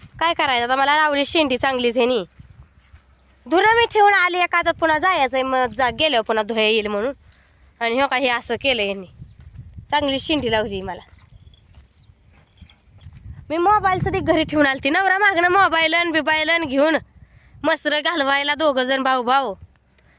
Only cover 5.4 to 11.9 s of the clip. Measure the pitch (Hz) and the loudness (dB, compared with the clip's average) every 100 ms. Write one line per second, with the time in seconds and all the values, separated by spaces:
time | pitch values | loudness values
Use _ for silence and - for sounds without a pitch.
5.4 | 262 262 247 214 247 233 311 240 220 220 | -2 -2 -2 -2 -2 0 0 0 0 -2
6.4 | 214 220 214 220 208 208 240 269 _ _ | -2 0 2 0 0 -4 -4 -8 _ _
7.4 | _ _ _ - 233 240 269 254 262 240 | _ _ _ -8 -4 -2 0 0 -2 -2
8.4 | - 226 277 240 202 196 180 - - - | -4 -4 -2 -2 -2 -6 -12 -18 -20 -20
9.4 | - - - - - 294 285 269 - 302 | -20 -20 -20 -18 -4 -2 -2 -4 -2 -4
10.4 | 247 220 214 196 190 175 - - - - | -2 -2 -4 -6 -10 -14 -16 -20 -20 -20
11.4 | - - _ - - | -20 -20 _ -20 -20